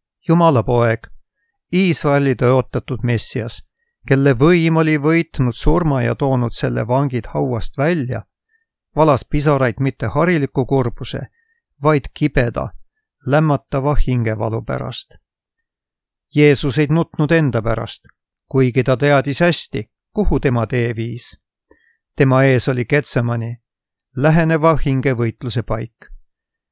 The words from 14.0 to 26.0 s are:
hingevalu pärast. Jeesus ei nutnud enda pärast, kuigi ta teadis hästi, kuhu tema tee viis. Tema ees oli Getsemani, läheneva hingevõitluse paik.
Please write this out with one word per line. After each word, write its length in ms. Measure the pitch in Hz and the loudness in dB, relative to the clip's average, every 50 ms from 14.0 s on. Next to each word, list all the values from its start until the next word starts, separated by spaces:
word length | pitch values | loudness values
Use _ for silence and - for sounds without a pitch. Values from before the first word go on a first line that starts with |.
| - | 4
hingevalu 580 | - 127 123 113 110 110 107 110 110 110 117 117 | 4 2 0 0 -2 -2 -4 -4 -4 -4 -6 -6
pärast. 560 | - 131 127 127 123 117 - - - - - _ _ _ _ _ _ _ _ _ _ _ _ _ _ _ _ _ _ _ _ _ _ - | -6 -8 -6 -8 -8 -10 -12 -16 -18 -20 -20 _ _ _ _ _ _ _ _ _ _ _ _ _ _ _ _ _ _ _ _ _ _ 2
Jeesus 420 | 147 147 147 139 - - 139 113 | 4 4 4 4 2 0 -2 0
ei 100 | 151 151 135 | 0 0 2
nutnud 420 | 156 165 165 - - - 151 143 | 0 0 -2 -2 -2 -4 0 2
enda 300 | 165 165 156 131 110 117 | 2 2 2 0 -2 -2
pärast, 460 | 104 110 110 113 117 - - - - _ _ _ _ _ _ _ _ _ | -2 -2 -4 -4 -6 -8 -12 -16 -20 _ _ _ _ _ _ _ _ _
kuigi 340 | - 131 131 127 113 131 120 | 0 2 2 2 2 0 0
ta 140 | 135 131 | 0 0
teadis 420 | 117 143 147 143 139 127 139 131 - | 0 2 2 2 2 0 -2 -2 0
hästi, 520 | 175 175 160 - - - - 139 135 - _ _ _ _ - | 0 0 0 -2 -6 -8 -10 -10 -10 -12 _ _ _ _ -4
kuhu 260 | 208 202 - 170 131 | 0 2 2 2 2
tema 260 | - 139 123 120 110 | 2 0 0 0 -2
tee 280 | 101 131 123 117 120 113 | -2 -2 -2 -2 -2 -4
viis. 420 | 117 113 120 123 120 - - - - _ _ _ _ _ _ _ _ _ _ _ _ _ _ _ | -6 -8 -8 -10 -12 -14 -16 -20 -20 _ _ _ _ _ _ _ _ _ _ _ _ _ _ _
Tema 260 | - 139 135 131 131 135 | 2 2 4 4 4 4
ees 260 | 135 131 123 - 143 | 4 2 2 0 0
oli 160 | 127 123 120 | -2 -2 -2
Getsemani, 760 | - 147 147 143 - - 131 117 120 117 117 113 117 117 - _ _ _ _ _ _ _ _ _ _ _ | 0 -2 -2 -2 -2 -2 -2 -2 -2 -2 -4 -6 -8 -10 -12 _ _ _ _ _ _ _ _ _ _ _
läheneva 600 | 123 135 160 160 170 160 160 160 156 151 165 156 131 - | 0 0 2 4 4 2 2 2 2 2 2 2 2 2
hingevõitluse 800 | 143 135 131 120 139 127 117 120 113 113 _ - 120 107 120 107 | 0 0 0 0 0 0 0 -2 -4 -4 _ -8 -6 -6 -6 -4
paik. 460 | - 113 - 120 113 _ _ | -4 -6 -6 -6 -10 _ _